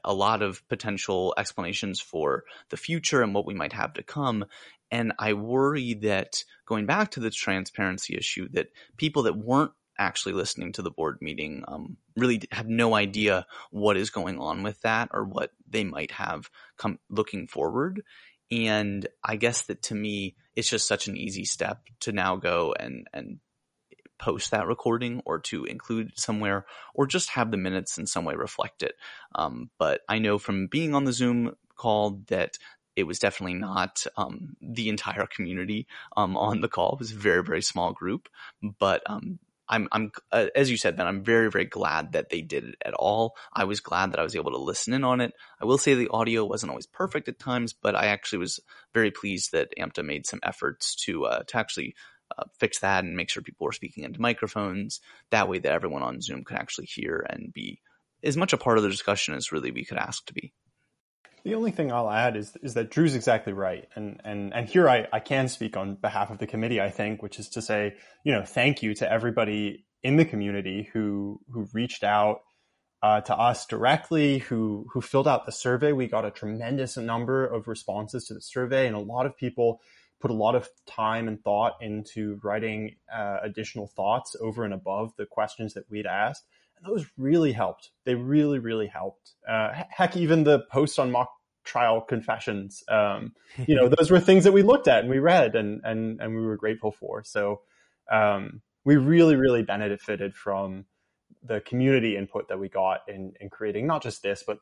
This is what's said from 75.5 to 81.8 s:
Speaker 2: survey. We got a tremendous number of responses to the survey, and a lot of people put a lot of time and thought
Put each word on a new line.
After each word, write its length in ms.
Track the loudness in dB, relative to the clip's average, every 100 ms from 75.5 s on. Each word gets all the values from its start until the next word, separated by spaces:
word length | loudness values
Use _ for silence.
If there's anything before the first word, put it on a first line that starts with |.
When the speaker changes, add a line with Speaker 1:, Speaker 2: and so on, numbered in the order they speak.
Speaker 2:
survey. 420 | -4 0 2 2
We 120 | 2 0
got 200 | -2 -2
a 60 |
tremendous 640 | -6 -8 -6 -4 -4 -4 -6
number 480 | -4 -2 0 0 0
of 200 | -2 -6
responses 580 | -8 -6 -6 -6 -8 -10
to 80 | -14
the 60 |
survey, 440 | -8 -4 0 2 2
and 100 | 0
a 40 |
lot 260 | -4 -2 -2
of 100 | -2
people 460 | -4 2 2 2 _ _ _ _
put 100 | -2
a 60 | 2
lot 180 | 4
of 160 | 2 0 _ -12
time 420 | -2 0 0 -4
and 160 | -4
thought 300 | 0 2 2 -2